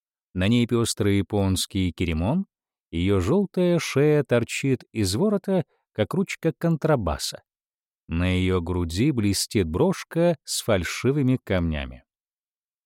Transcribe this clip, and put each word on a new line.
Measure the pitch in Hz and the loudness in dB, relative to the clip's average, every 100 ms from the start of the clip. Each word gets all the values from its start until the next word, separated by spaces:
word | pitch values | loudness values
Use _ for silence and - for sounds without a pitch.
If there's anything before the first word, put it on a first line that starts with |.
| _ _ _ | _ _ _
На | 90 98 | -2 2
ней | 120 117 | 2 2
пёстрый | 117 110 - 101 101 | 2 0 0 2 2
японский | 92 104 95 92 - 98 90 | 0 0 0 0 -2 -2 -2
кимон, | - 85 78 92 175 196 _ _ _ _ | -2 -2 -2 0 -2 -4 _ _ _ _
её | 85 92 98 | -2 2 2
жёлтая | 87 190 196 180 180 175 | 2 0 0 0 0 0
шея | - 131 151 147 | 0 0 2 2
торчит | - 120 113 - 135 131 - | 2 0 0 -2 -2 -2 -4
из | 110 95 | -2 0
ворота, | 107 208 202 - 185 - _ _ | 0 0 0 -2 -2 -4 _ _
как | - 104 | -4 -2
ручка | 175 196 - 165 - | -2 -4 -4 -4 -2
контрабаса. | 165 160 151 139 82 71 - - _ _ _ _ _ _ - | -2 0 0 0 0 -4 -8 -10 _ _ _ _ _ _ -6
На | 85 92 | -2 0
её | 90 92 92 | 2 2 0
груди | 85 90 87 90 147 | 0 -2 -2 0 0
блестит | 123 101 92 - 113 85 | 2 0 0 0 0 0
брошка | 85 180 - - 165 175 165 | 0 0 0 -4 0 0 0
с | - - | -6 -6
фальшивыми | - 98 - - 123 147 127 127 | 0 0 -2 -2 -2 0 0 0
камнями. | - 92 82 76 65 64 _ _ _ _ _ _ _ _ | 0 0 0 -4 -8 -14 _ _ _ _ _ _ _ _